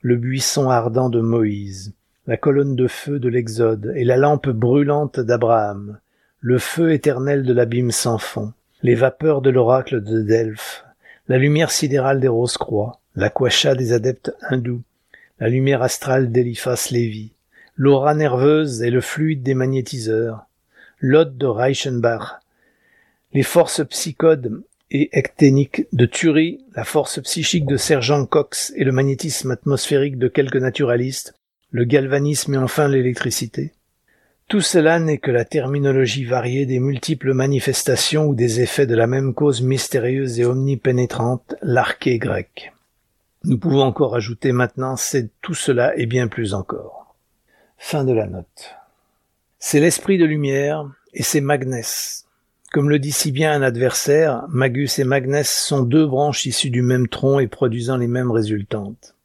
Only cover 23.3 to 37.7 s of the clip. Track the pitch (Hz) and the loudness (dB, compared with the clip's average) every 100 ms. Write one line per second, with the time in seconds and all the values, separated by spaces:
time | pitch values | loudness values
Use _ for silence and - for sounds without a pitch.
23.3 | 139 127 170 165 - 143 - - 139 165 | -2 2 4 2 0 -4 -4 -8 0 2
24.3 | 156 123 107 - _ _ 139 147 - 131 | 2 0 -10 -14 _ _ -2 0 0 -2
25.3 | - 143 135 139 - - - 120 - 165 | 4 6 6 0 -4 -4 2 2 4 2
26.3 | 151 160 - - - 110 156 139 - 135 | 4 2 -2 -14 -12 -2 -2 -2 -6 -6
27.3 | - 151 175 139 139 - 147 117 147 135 | -4 -2 -2 0 -2 2 0 2 0 2
28.3 | 160 147 - - 285 135 131 139 135 160 | 0 0 -6 -8 -2 0 2 0 0 -4
29.3 | - 131 123 - 139 - 143 143 131 123 | -6 -4 -4 -2 -2 0 0 0 0 0
30.3 | - 135 135 127 - 135 120 131 131 - | 0 0 0 -2 -2 0 0 0 -6 -12
31.3 | _ _ _ _ 120 120 139 135 139 143 | _ _ _ _ -2 2 2 2 0 0
32.3 | 143 - 139 131 - 143 139 127 123 127 | -2 -2 -2 0 0 2 2 0 -2 -4
33.3 | - 120 - 147 _ _ _ _ _ _ | -4 -6 -6 -10 _ _ _ _ _ _
34.3 | _ _ 208 170 180 156 170 160 147 - | _ _ 0 2 4 4 4 2 -2 0
35.3 | 120 117 156 127 143 139 131 127 120 120 | 0 0 -2 -2 0 2 2 2 0 -2
36.3 | 123 120 127 135 127 131 135 - 160 135 | -2 -2 -2 0 0 0 -2 -4 -4 0
37.3 | 131 135 139 - | 0 2 0 0